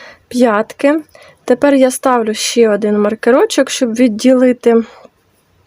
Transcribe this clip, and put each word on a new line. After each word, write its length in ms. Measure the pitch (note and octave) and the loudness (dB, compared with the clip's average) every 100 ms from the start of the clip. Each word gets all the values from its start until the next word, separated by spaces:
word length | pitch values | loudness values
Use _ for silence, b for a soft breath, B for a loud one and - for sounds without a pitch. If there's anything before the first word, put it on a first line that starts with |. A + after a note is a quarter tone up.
| B B - | B B -8
п'ятки. 760 | B3 A#3+ G#3 A3 - C#4 D#4 D4+ B B _ - | 0 0 0 -4 -4 -2 -2 -6 B B _ -4
Тепер 280 | B3 C#4+ C#4 | 0 2 2
я 160 | C4 | 2
ставлю 420 | B3+ C4+ B3 G#3+ | 0 -2 -2 -2
ще 360 | G#3+ - A#3+ A3+ | -6 -4 0 0
один 300 | G3+ G#3+ G#3 | 0 -2 0
маркерочок, 680 | G#3 G#3+ - C4 G#4+ - C4 | -2 -2 0 0 0 0 -4
щоб 240 | - B3 | -2 -4
відділити 880 | A3 B3+ G#3 B3+ B3+ B3+ B3 A#3+ A#3 A3+ B - _ _ _ _ _ | 0 -2 0 0 2 2 0 0 0 0 B -20 _ _ _ _ _